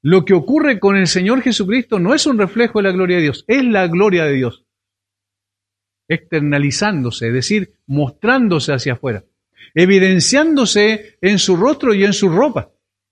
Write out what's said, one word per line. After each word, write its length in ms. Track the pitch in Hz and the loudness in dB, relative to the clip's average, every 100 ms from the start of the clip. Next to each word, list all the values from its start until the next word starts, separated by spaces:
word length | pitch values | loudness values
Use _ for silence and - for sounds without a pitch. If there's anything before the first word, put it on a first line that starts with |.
Lo 220 | 139 185 | 2 0
que 100 | - | 4
ocurre 440 | 185 - 302 302 220 | 0 2 0 0 0
con 160 | 196 | 0
el 140 | 196 180 | 0 0
Señor 340 | 185 185 262 | 0 0 0
Jesucristo 560 | 254 220 190 247 240 208 | -2 -2 -2 -2 -2 -2
no 160 | 175 | 0
es 120 | 302 311 | 0 0
un 120 | 233 | 0
reflejo 400 | 190 214 233 214 | -2 -2 -2 0
de 60 | |
la 80 | 196 | -2
gloria 240 | 185 180 180 | -2 0 0
de 80 | |
Dios, 200 | 151 127 - | -2 -4 -2
es 160 | 262 | 0
la 240 | 254 202 180 | 2 0 0
gloria 360 | 170 214 180 | 0 2 2
de 100 | 156 | 0
Dios. 300 | 139 120 - _ _ _ _ _ _ _ _ _ _ _ _ _ _ _ | -2 -4 -6 _ _ _ _ _ _ _ _ _ _ _ _ _ _ _
Externalizándose, 1200 | 165 _ 160 147 143 143 123 208 175 120 - 117 | -8 _ -4 -2 0 0 -2 -2 -2 -4 -4 -4
es 60 | |
decir, 380 | 127 123 208 185 _ - | -4 -2 -4 -4 _ -6
mostrándose 840 | 139 143 _ 214 262 226 165 - | -4 -4 _ -2 0 2 0 -2
hacia 200 | 135 135 | -4 -4
afuera, 320 | 120 135 101 _ _ _ _ - | -6 -6 -8 _ _ _ _ -6
evidenciándose 1400 | 156 185 196 190 185 - 269 320 285 226 208 208 220 - _ | 0 4 4 4 2 2 2 2 0 0 2 0 -2 -8 _
en 200 | 185 208 | 0 0
su 160 | - 175 | 0 2
rostro 360 | 240 302 262 | 2 0 0
y 120 | 202 | 2
en 80 | 196 | 0
su 160 | 196 196 | 2 0
ropa. 420 | 165 285 196 - _ _ _ _ | 2 0 -2 -10 _ _ _ _